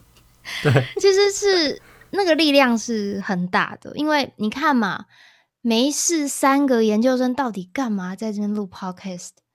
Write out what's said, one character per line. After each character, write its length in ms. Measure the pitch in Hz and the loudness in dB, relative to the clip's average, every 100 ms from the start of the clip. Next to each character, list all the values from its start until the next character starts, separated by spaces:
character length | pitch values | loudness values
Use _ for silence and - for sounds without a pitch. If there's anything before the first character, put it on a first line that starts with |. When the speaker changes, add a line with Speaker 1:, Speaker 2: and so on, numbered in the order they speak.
| _ _ _ | _ _ _
Speaker 1:
<laughs> 380 | _ - - | _ -14 -2
对。 200 | 151 131 127 - | 2 2 2 2
Speaker 2:
其 120 | 392 | 2
实 180 | 392 403 | 4 2
是， 500 | 392 403 370 294 - - - - | 2 2 2 0 -4 -12 -20 -8
那 140 | 349 | -2
个 100 | 370 | 2
力 160 | 311 311 | 4 4
量 260 | 277 262 226 | 4 4 2
是 440 | 226 220 202 196 | -2 -4 -4 -6
很 260 | 196 185 180 | -4 -4 -2
大 280 | 196 170 - | -2 -2 -6
的， 120 | - | -14
因 140 | - 302 | -6 0
为 240 | 294 254 - | 0 -2 -4
你 140 | 214 | -6
看 240 | 262 311 | -2 0
嘛， 300 | 254 202 147 208 _ - _ _ _ | 2 0 -4 -10 _ -20 _ _ _
没 300 | 240 226 269 | -2 0 0
事 360 | 277 - 330 285 | 0 0 0 -2
三 400 | - 277 277 285 | 0 2 4 4
个 160 | 240 | 4
研 180 | 220 214 | 2 2
究 160 | 254 254 | 2 2
生 160 | 254 | 0
到 180 | 247 254 | -2 -4
底 180 | 196 180 | -6 -10
干 200 | - 247 | -6 -4
嘛 240 | 202 180 190 | -4 -6 -8
在 160 | 220 | -6
这 60 | 208 | -4
边 140 | 208 | -4
录 140 | 208 190 | -4 -6
podcast？ 640 | - 185 180 190 180 - _ _ | -10 -12 -10 -12 -12 -14 _ _